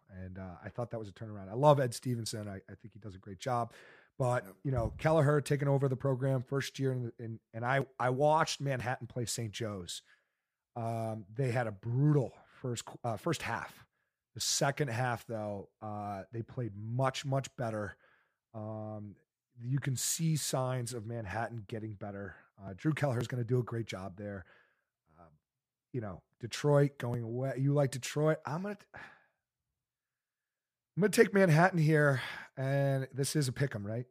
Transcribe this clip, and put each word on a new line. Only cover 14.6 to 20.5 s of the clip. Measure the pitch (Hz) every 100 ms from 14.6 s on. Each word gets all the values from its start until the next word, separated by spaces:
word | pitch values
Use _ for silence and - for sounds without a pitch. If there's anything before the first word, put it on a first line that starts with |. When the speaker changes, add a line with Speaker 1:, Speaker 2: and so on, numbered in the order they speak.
| 143 - 147
Speaker 1:
half, | 113 127 117 -
though, | 113 107 101 87 _
uh, | 107 104 104 101 92
they | 117
played | 113 - 117 101
much, | 110 120 131 - 139
much | 135 127 -
better. | 117 107 101 - _ _ _ _ _
Um, | 110 107 110 107 107 104 - _ _ _ 123
you | 120 139
can | 139 120
see | - - 165 156
signs | -